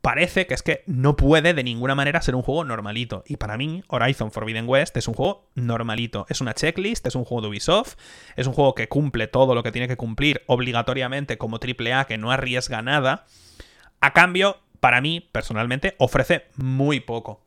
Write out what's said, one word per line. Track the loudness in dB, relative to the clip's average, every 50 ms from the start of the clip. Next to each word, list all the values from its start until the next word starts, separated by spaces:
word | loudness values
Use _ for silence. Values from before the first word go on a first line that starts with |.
parece | 0 0 2 2 0 0 0 -2 -2
que | -2 -4
es | -4
que | -2 -4 -4 -4 _
no | -4 -2 2 4 4 4
puede | 6 6 6 6 6 6 4
de | 2 2 -2
ninguna | -4 -4 -2 -2 -2 0
manera | 0 0 0 0 0
ser | 0 0 -2
un | 0
juego | -2 -2 -2 -2
normalito. | -2 -4 -6 -8 -6 -6 -6 -6 -6 -6 -8 -12 -10
Y | -12 -10 -8
para | -8 -8 -6
mí, | -6 -6 -6 -8 -10 -10 _
Horizon | -2 0 0 0 0 -2 -4 -6
Forbidden | -6 -8 -8 -6 -6 -6 -2 2
West | 2 2 2 0 -4
es | -6 -4 -4
un | -4
juego | -2 -2 -2 -2 -4 _ _ _
normalito. | -4 -2 -2 -2 -2 -2 -4 -4 -4 -4 -4 -6 -8 -6 -6
Es | -6 -4
una | -4 -6 -4
checklist, | -2 -2 -2 -2 -2 -4 -4 -4 -2 -4 -4
es | -4
un | -4 -4
juego | -4 -4 -4
de | -4 -6
Ubisoft, | -8 -4 0 2 2 2 0 -2 -14 -20 -20 -20 -20 -20 -20 -14 -6
es | -4 -4
un | -2
juego | 2 4 4 4 4
que | 2 -6 -2
cumple | 0 0 0 0 -2 -2 -4
todo | 0 4 4 6 6 4
lo | 0 0
que | -2
tiene | -4 -4 -4 -4
que | -4
cumplir | -6 -6 -8 -4 0 2 2 2 0 _
obligatoriamente | 0 0 0 0 -2 -2 -2 -2 0 -2 -2 -4 -4 -4 -6 -6 -6 -8
como | -6 -6 -8 -6 -6
triple | -6 -6 -6 -4 -2 0
A, | 0 0 0
que | -2 -4 -6
no | -2 -2
arriesga | -2 -2 -2 -2 -4 -4 -4 -4 -6 -6
nada. | -2 0 0 2 2 2 0 0 _ _ _ -20 -20 -20 -20 -20 -20 _ _ _ -20 _ _ _
A | 2 4
cambio, | 8 6 6 6 4 2 2 2 0 _ _ _ _ _
para | 4 4 4 4
mí, | 2 0 -2 -4 -8 _
personalmente, | -6 -6 -6 -2 -2 -2 0 0 -2 -2 -2 -4 2 2
ofrece | 0 2 4 0 2 2 0 0 0 _ _
muy | -6 -4 -2 0 2 2 2 0 -2
poco. | -2 -6 -8 -8 -8 -10 -16 _ _